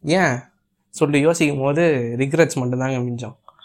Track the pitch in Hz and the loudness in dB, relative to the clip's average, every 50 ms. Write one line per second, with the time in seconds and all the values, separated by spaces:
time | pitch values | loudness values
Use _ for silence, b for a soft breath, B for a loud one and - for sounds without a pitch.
0 | - 147 170 190 175 143 123 127 - _ _ _ _ _ _ _ _ _ - - | -4 0 2 2 2 2 0 -4 -8 _ _ _ _ _ _ _ _ _ -4 -2
1 | 156 143 147 139 147 165 170 - 160 143 143 135 135 143 143 165 175 165 147 123 | 0 2 2 2 2 2 2 2 0 0 0 0 -2 0 0 2 2 2 2 0
2 | 117 117 120 123 139 135 156 160 160 - - 143 127 123 127 127 127 135 131 123 | -2 -4 -2 -2 -2 0 2 2 2 2 2 -2 -2 -2 -2 -2 -2 -2 -2 -2
3 | 123 123 120 120 117 107 - _ _ B B B | -4 -4 -6 -8 -10 -12 -14 _ _ B B B